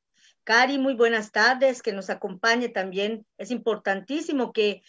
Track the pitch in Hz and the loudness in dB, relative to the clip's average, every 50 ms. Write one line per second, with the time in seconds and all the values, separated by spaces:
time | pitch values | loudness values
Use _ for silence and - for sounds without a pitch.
0 | _ _ _ _ _ _ _ _ _ - 220 233 254 254 277 269 262 269 269 220 | _ _ _ _ _ _ _ _ _ 2 4 4 4 4 2 0 0 -2 2 2
1 | 233 233 233 220 214 - - 214 214 240 262 247 269 262 247 - - 233 196 196 | 2 2 2 0 -4 -2 0 2 4 4 4 4 2 2 0 0 -4 -6 -6 -6
2 | 185 - 190 - - 190 190 185 - 226 233 240 247 233 233 202 185 190 180 196 | -6 -8 -8 -8 -8 -10 -8 -2 0 0 2 2 0 -2 -4 -4 -4 -4 -4 -4
3 | 202 208 226 214 - _ _ - 202 202 247 220 - 226 208 214 - 202 196 196 | -2 -2 -4 -6 -10 _ _ -16 -8 -8 -6 -4 -2 -2 -2 -2 -2 -2 -4 -4
4 | 185 - 277 320 320 - 302 269 233 226 - 220 208 208 196 202 _ | -4 -6 -6 -6 -4 -4 -2 -2 -2 -2 0 0 0 0 0 -4 _